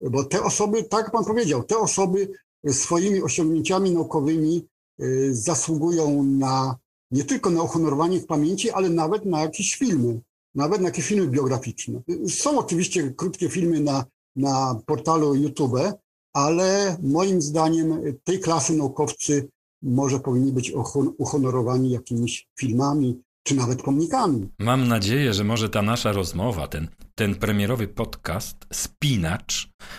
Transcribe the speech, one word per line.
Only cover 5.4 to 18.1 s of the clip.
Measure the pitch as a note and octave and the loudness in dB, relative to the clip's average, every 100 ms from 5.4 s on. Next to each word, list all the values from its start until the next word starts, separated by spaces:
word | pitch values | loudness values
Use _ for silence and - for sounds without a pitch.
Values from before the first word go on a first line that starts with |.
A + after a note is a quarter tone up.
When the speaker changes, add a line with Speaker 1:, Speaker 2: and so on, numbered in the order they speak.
| A2 E3+ - D#3 E3 E3+ D3+ C#3+ | 0 -2 -2 0 0 2 2 2
Speaker 1:
na, | C#3 C3+ C3 C3 C3 B2 _ _ _ | 2 2 2 0 -2 -4 _ _ _
nie | C3 | -2
tylko | C#3+ C4 G3+ | 0 0 0
na | E3+ | 0
uhonorowanie | E3 E3 E3 C#3 E3 F#3 | 0 0 0 2 2 0
w | - | 0
pamięci, | D3+ D3+ G3 A3+ | 0 2 0 -2
ale | F#3+ F#3+ | 0 2
nawet | E3 D#3+ G#3 | 2 0 0
na | G3+ D#3+ | 0 0
jakieś | D#3 D#3 G3 - | -2 -2 -4 -2
filmy, | B3+ D#3+ A#2+ A#2 - _ _ | 0 2 0 -2 -8 _ _
nawet | C3+ D3 G3+ | -2 0 2
na | F3+ | 0
jakieś | F3+ C#3+ | -2 0
filmy | G#3 E3+ | 0 2
biograficzne. | C3+ C3 B2+ B2 - - A#2 C#3+ | 2 0 0 -4 -8 -8 -8 -6
Y, | F3 G3 | -4 -4
są | - C#4+ C#4+ | -2 0 2
oczywiście | - E3+ F3+ F#3 C#3 | 2 0 0 0 -2
krótkie | B2+ F3+ - F3+ | -2 -6 -2 -4
filmy | F3+ E3+ D#3+ | 0 0 2
na, | C#3+ C#3 C3 _ _ C3+ | 2 0 -4 _ _ -2
na | C#3 C3+ C3 A#2 - | 0 2 0 -2 -2
portalu | C#3+ D#3+ D#3+ D3+ | -2 2 2 4
YouTube, | C#3 D3 D3 C#3 B2 F3 G3+ _ _ _ | 4 2 0 0 2 0 -2 _ _ _
ale | C#3+ D3 E3+ F#3+ G3 G3+ E3+ | 0 2 4 2 2 0 0
moim | C#3+ D3 G3 F#3 | 0 2 2 2
zdaniem | D3 D#3+ D#3+ E3 D#3+ D#3+ D#3 | 2 2 4 4 2 0 -4